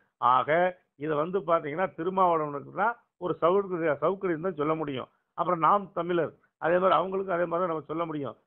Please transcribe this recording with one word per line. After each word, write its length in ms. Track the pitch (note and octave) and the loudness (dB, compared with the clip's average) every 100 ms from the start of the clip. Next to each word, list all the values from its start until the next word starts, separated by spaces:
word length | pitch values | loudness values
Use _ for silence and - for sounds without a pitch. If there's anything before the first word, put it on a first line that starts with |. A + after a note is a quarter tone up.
| _ _ B2 | _ _ 4
ஆக 220 | B2+ B2 E3 F3+ - _ - | 4 4 2 2 -2 _ -10
இதை 180 | D3 D3 | -4 -2
வந்து 220 | E3 F#3+ | 0 -2
பாத்தீங்கன்னா 480 | E3 E3 D3 D#3 F#3 | 0 0 0 -4 -4
திருமாவளவனுக்கு 800 | F3 E3+ F#3+ F3+ D#3+ D3+ C#3+ C3+ | -4 -4 2 2 2 -2 -6 -8
தான் 220 | C#3+ G#3+ A#3+ _ _ | -4 -2 -4 _ _
ஒரு 160 | F3+ D#3 | -6 0
சௌகரிய-, 580 | D#3+ G3 G3 F3 E3 C3+ | 2 2 0 -2 0 0
சௌகரியம் 460 | D#3+ G3 F#3+ D#3 F#3 | 0 -2 -4 -4 -4
தான் 140 | D3+ | -2
சொல்ல 140 | D3 | -2
முடியும். 340 | D#3+ D3 C3 - _ _ - | -2 -4 -6 -10 _ _ -4
அப்புறம் 220 | E3+ E3+ | -2 2
நாம் 320 | D#3 G3+ F#3+ | 4 4 0
தமிழர் 400 | F3+ E3+ F3 C3 - _ _ | -6 -2 0 -2 -6 _ _
அதே 140 | D#3+ F3+ | 0 2
மாதிரி 180 | F#3 D#3 | 4 2
அவங்களுக்கும் 400 | F#3 G3 F#3+ F3 | 2 -4 -4 -2
அதே 100 | F3 | -2
மாதிரி 160 | E3+ | -2
தான் 100 | F#3 | -2
நம்ம 180 | D#3+ C#3 | -4 -6
சொல்ல 140 | D#3 E3 | -6 -6
முடியும். 300 | D3+ B2+ - | -6 -8 -10